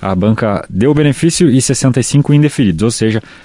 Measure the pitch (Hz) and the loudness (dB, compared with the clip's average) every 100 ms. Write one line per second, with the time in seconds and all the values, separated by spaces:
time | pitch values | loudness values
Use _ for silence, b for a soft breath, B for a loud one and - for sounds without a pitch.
0 | 95 95 104 110 110 101 - 95 120 147 | -2 0 0 0 -2 -4 -6 -2 0 2
1 | 147 135 165 - 170 131 127 135 139 127 | 0 0 -2 2 2 2 0 0 0 0
2 | 117 143 147 147 147 - 113 82 107 120 | 0 0 2 2 2 0 -2 0 -2 0
3 | 110 110 B B | -2 -2 B B